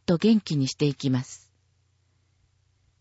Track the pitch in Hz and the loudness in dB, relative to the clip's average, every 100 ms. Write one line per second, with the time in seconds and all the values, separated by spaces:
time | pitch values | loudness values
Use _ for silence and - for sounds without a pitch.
0 | - 165 214 220 - 147 131 - 147 139 | 0 2 4 2 0 -2 -2 -2 -2 -2
1 | 139 127 127 - _ _ _ _ _ _ | -2 -2 -4 -14 _ _ _ _ _ _
2 | _ _ _ _ _ _ _ _ _ _ | _ _ _ _ _ _ _ _ _ _